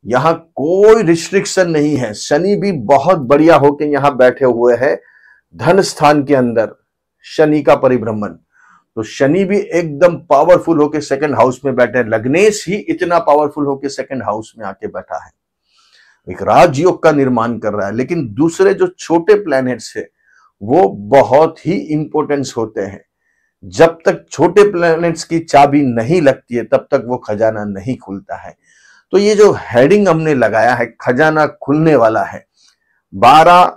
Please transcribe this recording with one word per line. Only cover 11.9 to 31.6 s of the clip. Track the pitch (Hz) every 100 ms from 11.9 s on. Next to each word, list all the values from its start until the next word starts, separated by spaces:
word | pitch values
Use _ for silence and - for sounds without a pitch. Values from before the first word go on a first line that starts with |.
| 127
हैं। | 113
लग्नेश | 110 120 160 208 208 -
ही | 202 -
इतना | 160 175 170
पावरफुल | 160 147 147 151 143
होके | 135 139
सेकंड | 135 127 135
हाउस | 104 107 110 113
में | 101
आके | 101 104
बैठा | - - 78 -
है, | _ _ _ _ _ _ _ _ _ -
एक | 92
राजयोग | 98 120 175 135 180 -
का | 160
निर्माण | 147 131 120 117 113
कर | 110
रहा | 101 98
है। | 110
लेकिन | - 170 123
दूसरे | 101 165 165 190
जो | - 185
छोटे | _ - 165 165 139
प्लैनेट्स | 160 135 127 117 - 110
है, | - _ _ _ _ _
वो | 101 156 190 202 104
बहुत | 135 107 135 160 160 151
ही |
इंपॉर्टेंस | 196 - 151 151 151 147 143 131 -
होते | 110 -
हैं। | - 95 _ _ _ _ _ _
जब | - 92 165 160 196
तक | 175 _
छोटे | - 170 190 202
प्लैनेट्स | 180 170 160 170 165
की | - 165
चाबी | 165 143 143 143 135
नहीं | 117 113 180
लगती | 139 131 _ 120
है, |
तब | 110 131 -
तक | 135 117
वो | 123
खजाना | - 104 110 110 104
नहीं | 98 98 127
खुलता | - 98 98 95
है। | 92 - _ _ _ _ _
तो | 185
ये | 202 208
जो | 202
हेडिंग | 123 - 120 143 208 196
हमने | 160 156
लगाया | 139 110 107 113
है, | 123 117 _
खजाना | - 127 156 156 147 -